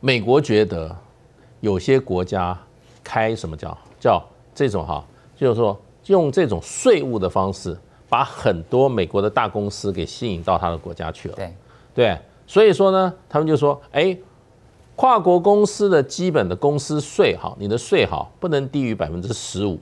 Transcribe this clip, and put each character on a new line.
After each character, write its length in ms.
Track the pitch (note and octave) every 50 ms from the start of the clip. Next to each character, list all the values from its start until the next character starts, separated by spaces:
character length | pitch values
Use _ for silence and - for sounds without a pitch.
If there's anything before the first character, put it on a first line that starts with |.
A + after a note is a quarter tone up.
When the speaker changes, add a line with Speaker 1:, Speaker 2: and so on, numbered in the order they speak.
Speaker 1:
美 200 | - B2+ C3 A#2+
国 200 | G2+ G#2+ B2+ D3
觉 240 | D3 - A2+ G#2 G#2+
得 320 | G2 - E2+ D#2+ D#2 F2 F2+ - _ _ _ _ _ _ _ _ _ _ _
有 180 | - G#2+ G2 F#2
些 220 | - - C3+ C3
国 240 | C3 C3 F#2 F2+ F#2
家 340 | F2+ - G2 F2+ F2 F2+ F2 - _ _ _ _ _ - - _
开 320 | - - A2 A2+ A2 A2+
什 120 | A2 - E2+
么 60 | D#2+
叫， 200 | D2+ - E2 E2 - - - - _
叫 240 | - B2+ - E2+ - - - _ - _ _
这 160 | - C#3+ C3
种 160 | G2+ G2 D#2+
哈， 200 | D2 D#2+ C#2+ C#2+ - - - _ - _
就 120 | - C#3+ C3
是 60 | A2+
说 240 | G#2+ A#2+ G#2 G2 - - _ _ _ _
用 260 | - G3 F#3+ E3 D3 C3
这 140 | - F3+
种 120 | B2+ G#2 E2+ -
税 400 | - - - - B3+ A3+ E3+ C#3
务 160 | - A#2+ G#2+
的 100 | F#2 F2+
方 240 | - - F#2+ G2 F#2+
式， 240 | - - F#2 D#2+ E2+ - _ _ _ _ _
把 160 | - A#2+ C3+
很 380 | - - - - A#2 G2 E2 E2
多 260 | - - B2 C3 C#3
美 160 | B2+ G#2+ F#2
国 160 | F2 - G2+
的 80 | G2 G#2+
大 180 | G#2 - A#2+
公 240 | G#2 F2 G#2 G#2 G2+
司 220 | G2+ - - G2+ F#2+
给 140 | E2+ E2
吸 200 | D2+ - - -
引 160 | A#2 F#2+ E2 E2
到 140 | - F#2
他 140 | E2+ F#2 E2+
的 80 | E2+ D#2+
国 140 | - F2 E2+
家 200 | - E2 D#2+ E2
去 160 | - - -
了。 60 | -
Speaker 2:
对。 180 | - G2 F2 F2 F#2 _ _ - _ _ _ _
Speaker 1:
对， 240 | - B2 A2 F#2 D#2 - _ _ _ _
所 180 | _ - F#3+ A3
以 80 | G#3+ F#3
说 180 | - G3 G3
呢， 220 | F#3+ F#3+ F#3+ F#3 F3+ - - _
他 100 | - D3
们 80 | D#3
就 80 | D#3 D#3 C3+
说， 200 | C#3+ C#3+ C#3 C#3 - - -
哎， 240 | C#3+ D#3 F#3+ F3+ F3+ - - _ _ _ _ _ _ _ _ _ _ _ _ -
跨 220 | - - C4 B3 A3
国 200 | E3+ F3+ F3 F3+
公 280 | E3+ G3+ G3+ G#3 G#3
司 200 | G3+ - - G3+
的 160 | G3+ F#3 D#3 C3+
基 280 | C3 - - F3 F#3
本 180 | D#3+ D#3 G#2 F2+
的 80 | F2+
公 220 | F2+ - C#3+ D3 D3
司 200 | C3+ - D3+ D3+
税 380 | C#3 - - - G3+ C3 F2+
哈， 180 | F2 - F2+ - -
你 100 | G2+ G2+
的 80 | G#2+
税 300 | A#2 - - G3+ F3 A#2
哈， 200 | - - D2 - - - _
不 80 | - F3+
能 180 | D#3 C#3 C#3 C3
低 100 | C3 C#3+
于 140 | C3+ B2 A2
百 160 | G2+ F#2+ D#2+
分 100 | E2 F2
之 100 | F2 G#2 A#2
十 320 | - - - - F#2 G2+
五。 120 | G#2 F2 C#2+